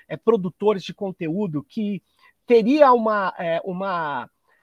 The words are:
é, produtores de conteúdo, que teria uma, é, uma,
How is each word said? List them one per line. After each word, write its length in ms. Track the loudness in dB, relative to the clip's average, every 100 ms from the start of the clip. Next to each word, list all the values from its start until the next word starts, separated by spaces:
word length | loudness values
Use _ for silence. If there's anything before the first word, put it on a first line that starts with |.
| -14
é, 80 | -4
produtores 640 | 0 0 0 -2 -2 -2
de 120 | -6
conteúdo, 680 | -10 -10 -6 -6 -4 -4 -6
que 400 | -8 -6 -6 -6 _ _ _ _ 2
teria 460 | 4 4 6 6
uma, 420 | 6 2 0 -2 -4
é, 220 | -4 -4
uma, 680 | -4 -6 -4 -4 -4 -6 -10 _ _ _